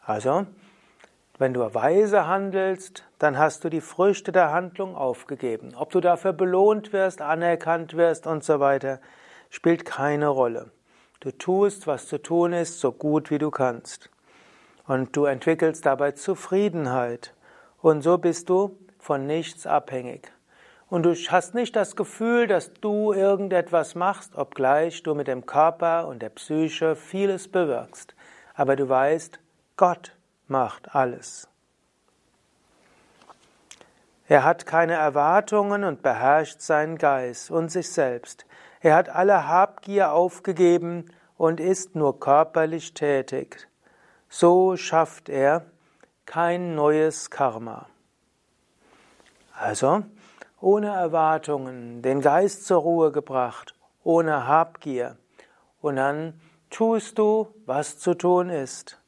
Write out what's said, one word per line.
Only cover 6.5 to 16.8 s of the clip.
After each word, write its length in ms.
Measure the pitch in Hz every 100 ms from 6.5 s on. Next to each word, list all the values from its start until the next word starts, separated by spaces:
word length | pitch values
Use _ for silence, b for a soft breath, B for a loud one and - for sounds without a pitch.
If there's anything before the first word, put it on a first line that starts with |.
| 180 202 214 214
wirst, 260 | 196 190 180
anerkannt 800 | 147 160 175 165 165 165 165 160
wirst 280 | 170 160 156
und 180 | 156
so 160 | 147 151
weiter, 380 | 139 139 135 131 B B B B B
spielt 340 | - 170 170
keine 440 | - - 139 147 147
Rolle. 420 | 135 123 113 113 _ _ b b b
Du 100 | 135
tust, 560 | - - 185 202 202 -
was 220 | 135 -
zu 100 | 147
tun 340 | - 170 175
ist, 260 | 175 165 -
so 140 | 135
gut 380 | 117 151 151 151
wie 80 | 147
du 120 | 151
kannst. 600 | - 127 117 - - - _ b b b b b b -
Und 300 | 131 131 -
du 80 |
entwickelst 600 | 143 135 - 160 160 156 151
dabei 260 | 135 143
Zufriedenheit. 1200 | 139 - 190 - 190 208 170